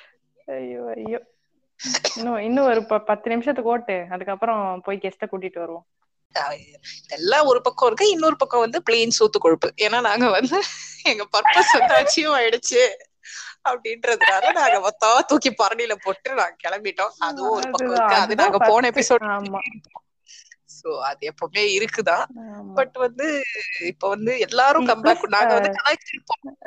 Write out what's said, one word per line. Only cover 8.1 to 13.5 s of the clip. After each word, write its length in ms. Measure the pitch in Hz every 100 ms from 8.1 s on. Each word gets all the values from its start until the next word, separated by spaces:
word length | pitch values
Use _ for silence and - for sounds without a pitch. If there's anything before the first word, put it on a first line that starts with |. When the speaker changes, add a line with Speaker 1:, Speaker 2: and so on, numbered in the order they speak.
Speaker 2:
இன்னொரு 260 | 339 311 302
பக்கம் 240 | 277 240
வந்து 220 | 233 311 -
பிளெயின் 260 | 233 226 -
சூத்து 180 | 214 208
கொழுப்பு. 340 | 165 160 - -
ஏன்னா 240 | 214 233
நாங்க 300 | 233 214 247
வந்து 320 | 190 254 359 - - - -
எங்க 260 | 320 214 208 208
பர்பஸ் 400 | - - - -
வந்து 160 | 740
அச்சீவ் 380 | - 277 330 302
ஆயிடுச்சு 720 | 277 233 233 - 247 247 196 - _ - - -